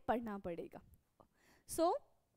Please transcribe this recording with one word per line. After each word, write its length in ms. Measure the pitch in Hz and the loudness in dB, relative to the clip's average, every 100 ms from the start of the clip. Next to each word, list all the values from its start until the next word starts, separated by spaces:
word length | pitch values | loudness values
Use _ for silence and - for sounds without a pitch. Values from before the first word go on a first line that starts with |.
| - | 0
पढ़ना 300 | 233 233 202 | 0 0 -6
पड़ेगा। 420 | 185 170 - - - - _ _ - _ _ - - | -6 -6 -8 -12 -18 -20 _ _ -20 _ _ -20 -6
So, 220 | - 330 523 - _ _ | 2 4 2 -4 _ _